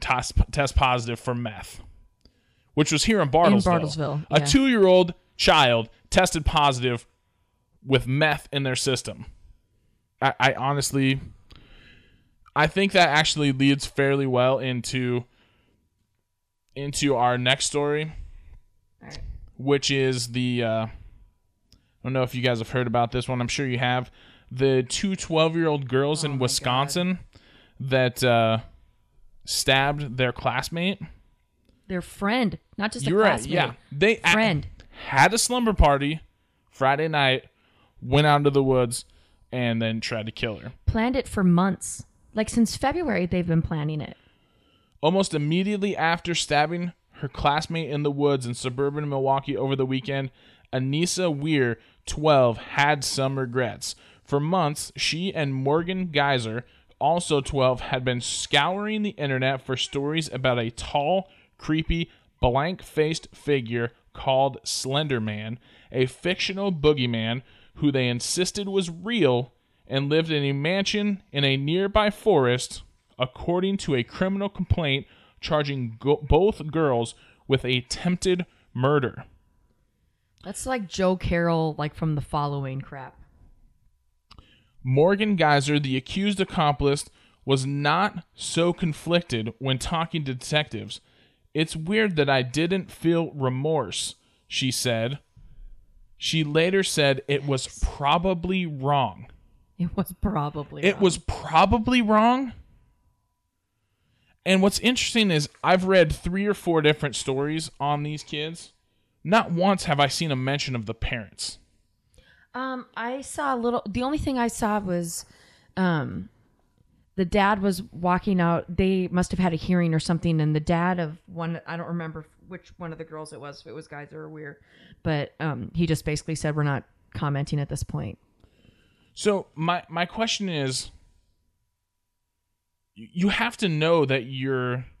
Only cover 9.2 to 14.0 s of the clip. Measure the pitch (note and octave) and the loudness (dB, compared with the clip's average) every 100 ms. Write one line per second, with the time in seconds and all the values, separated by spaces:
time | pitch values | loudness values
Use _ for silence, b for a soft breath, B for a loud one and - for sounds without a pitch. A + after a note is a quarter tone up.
9.2 | - - - - _ _ _ _ _ _ | -16 -20 -20 -20 _ _ _ _ _ _
10.2 | C3+ - C3+ - C3 C#3+ C#3 C#3 C3+ C3+ | -2 2 2 2 -2 -2 -2 0 0 0
11.2 | - - - b b b b b b b | -4 -18 -20 b b b b b b b
12.2 | b _ _ - D#3 F#3+ G3 F#3+ E3+ D3 | b _ _ 0 2 2 2 4 4 4
13.2 | D#3 - D3 C3 C#3 C#3 - - | 2 2 0 4 4 4 0 0